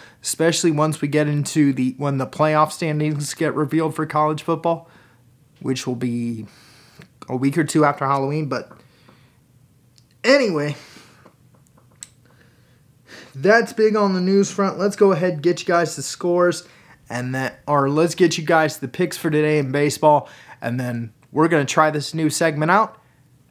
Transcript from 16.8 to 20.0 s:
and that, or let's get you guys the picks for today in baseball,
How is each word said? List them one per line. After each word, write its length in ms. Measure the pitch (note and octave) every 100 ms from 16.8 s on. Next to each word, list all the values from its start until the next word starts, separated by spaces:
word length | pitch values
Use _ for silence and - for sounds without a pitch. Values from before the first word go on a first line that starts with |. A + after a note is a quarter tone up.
| _ - -
and 240 | A#2+ B2
that, 280 | C3 C3 - -
or 240 | C#3+ C3+
let's 240 | D3 E3+
get 240 | - F3 E3
you 60 |
guys 340 | D#3+ E3 D#3 -
the 120 | C3
picks 260 | - F3+ -
for 140 | E3
today 280 | D3+ D3+ D3+
in 140 | C3+
baseball, 560 | C#3+ D3 -